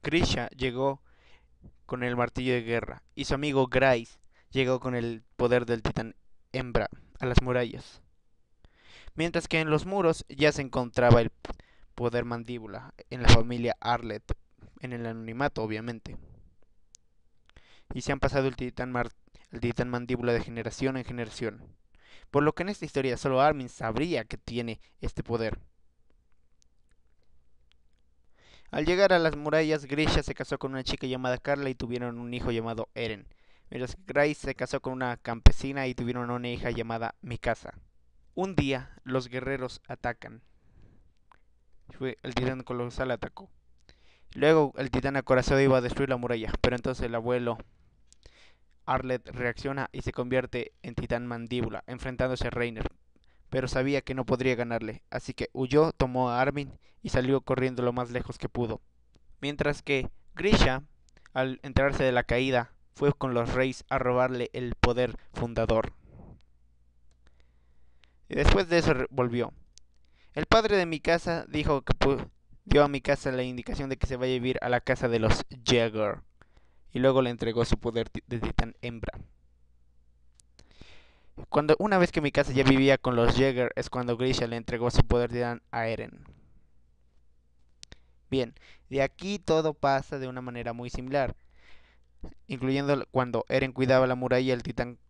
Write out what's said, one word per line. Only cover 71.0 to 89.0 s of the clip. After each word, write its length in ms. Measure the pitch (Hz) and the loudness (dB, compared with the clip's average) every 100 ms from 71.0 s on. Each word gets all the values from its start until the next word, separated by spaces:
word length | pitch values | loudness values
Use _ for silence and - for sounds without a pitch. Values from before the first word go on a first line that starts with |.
| - 170 - 170 - | 0 0 0 -4 -4
dijo 360 | 151 156 139 | -2 0 0
que 100 | - | 0
pu-, 340 | - 139 139 - _ _ - | 2 2 2 -6 _ _ -20
dio 180 | - 147 | 4 6
a 60 | 143 | 6
Mikasa 420 | 139 135 139 143 | 2 -2 -2 0
la 140 | 127 | -2
indicación 460 | 127 123 120 - 139 | -4 -6 -8 -6 -6
de 60 | 131 | -4
que 120 | - | -2
se 80 | 127 | -2
vaya 160 | 127 | 0
a 80 | 127 | 0
vivir 180 | 123 123 | 0 -2
a 80 | 120 | 0
la 120 | 123 | -2
casa 260 | - 127 123 | 0 0 2
de 140 | 117 | 2
los 240 | 110 - - 127 | 4 2 0 -6
Jäger. 560 | - 123 117 110 104 - - _ - _ _ _ - | 2 4 2 0 -2 -4 -12 _ -20 _ _ _ -8
Y 40 | 131 | 2
luego 240 | 135 131 | 4 4
le 80 | 127 | 2
entregó 340 | 120 117 113 | -2 -2 0
su 140 | 117 - | 2 2
poder 320 | 120 113 113 | 2 -2 -4
ti-, 120 | - - | -8 -8
de 120 | 120 | -6
titán 380 | 110 - 113 - | -2 -2 -2 -6
hembra. 360 | 120 117 - - 90 _ _ _ _ _ _ _ _ _ - - _ - - - - - - _ - - - | -10 -8 -10 -12 -20 _ _ _ _ _ _ _ _ _ -20 -20 _ -20 -20 -20 -20 -20 -20 _ -20 -16 -2
Cuando, 260 | - 151 156 | 0 4 4
una 180 | 208 190 | 4 4
vez 160 | 175 | 4
que 80 | 165 | 2
Mikasa 320 | 143 147 139 | 2 2 2
ya 120 | 135 | 4
vivía 340 | 135 135 135 135 | 6 6 6 4
con 180 | 131 120 | 2 4
los 180 | 117 | 4
Jäger, 380 | 113 135 127 120 - | 4 2 2 -2 -2
es 120 | 123 | -6
cuando 300 | 123 123 117 | -4 -2 0
Grisha 280 | 127 127 117 | 0 0 -2
le 100 | 117 | -6
entregó 340 | - 117 120 | -6 -2 4
su 120 | - | 6
poder 300 | - 120 120 | 6 4 2
titán 300 | 120 120 117 _ | -2 -4 -6 _
a 180 | 104 113 | -6 -4
Eren. 340 | 110 113 - 139 - - - _ - _ _ _ _ _ _ _ _ _ _ - - _ _ _ | -6 -10 -16 -20 -20 -20 -20 _ -20 _ _ _ _ _ _ _ _ _ _ -20 -20 _ _ _
Bien, 220 | 135 120 - - - - | -2 -2 -8 -20 -20 -6
de 100 | 135 | -2